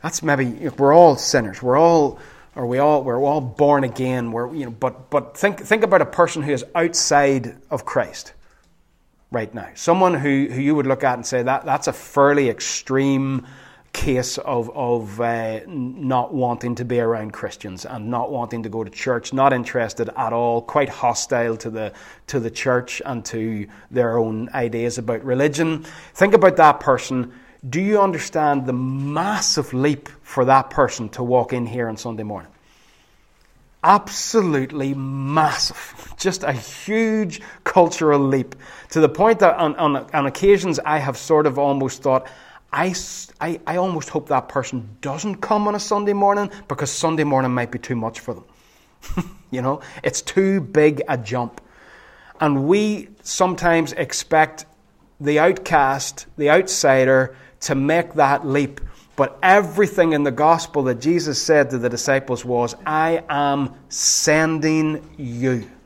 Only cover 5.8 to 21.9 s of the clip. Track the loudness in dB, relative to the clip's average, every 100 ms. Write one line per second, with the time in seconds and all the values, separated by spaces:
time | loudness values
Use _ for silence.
5.8 | 4 4 2 2 2 2 -2 -4 -2 -2
6.8 | -2 0 2 4 4 2 -4 -14 _ -8
7.8 | -2 -2 -2 -8 -20 -20 _ _ _ _
8.8 | _ _ _ _ _ -8 -8 -12 -14 -8
9.8 | 0 4 4 2 0 0 0 -2 0 0
10.8 | 0 0 0 -2 -2 -2 0 -2 -2 -2
11.8 | -2 -6 -4 4 4 6 2 -2 -6 -8
12.8 | -4 0 2 0 -2 -4 -8 -20 -20 -20
13.8 | _ -6 -2 0 -2 -6 -4 -4 -4 -4
14.8 | -2 -2 -2 -4 -2 -2 -4 -6 -8 -8
15.8 | -8 -6 -2 -2 -2 -4 -4 -4 -6 -6
16.8 | -2 0 0 -2 -6 -10 -10 -10 -14 -14
17.8 | -14 -12 -6 -4 -4 -6 -6 -8 -8 -8
18.8 | -8 -8 -4 -4 -2 2 4 4 -2 -2
19.8 | -4 -4 -6 -4 -4 0 0 -2 -2 -2
20.8 | -2 0 -2 -2 -2 -2 -2 -4 -6 -8
21.8 | -8